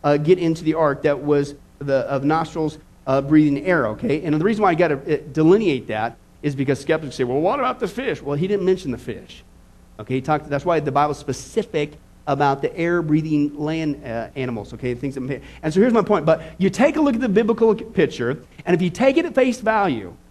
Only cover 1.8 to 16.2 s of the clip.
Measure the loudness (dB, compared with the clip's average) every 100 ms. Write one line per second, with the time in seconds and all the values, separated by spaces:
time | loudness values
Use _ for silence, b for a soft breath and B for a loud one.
1.8 | -2 0 0 -2 0 0 -2 -4 -4 -6
2.8 | -20 -12 -2 0 4 4 6 2 0 0
3.8 | 0 -2 -2 -2 0 0 2 2 2 4
4.8 | 2 0 -2 -4 -2 2 4 6 4 -2
5.8 | -2 -4 -4 -8 _ _ -6 -2 -2 -2
6.8 | 0 -2 -2 -4 -2 0 0 0 -2 -4
7.8 | -6 -4 -6 -6 -6 -4 -2 0 0 0
8.8 | -2 -8 -10 -12 -14 -20 -20 -20 -20 -20
9.8 | -20 -18 -6 -4 -2 -2 -2 -4 0 0
10.8 | 0 0 0 -2 -8 -8 -6 -6 -4 -4
11.8 | -4 -8 -20 -12 -6 0 0 0 -4 -2
12.8 | -2 -2 2 0 2 0 0 -2 -4 -2
13.8 | -4 -6 -6 -8 -8 -8 -6 -6 -10 -8
14.8 | -6 -6 -6 -6 -8 -8 B B -2 2
15.8 | 4 4 2 2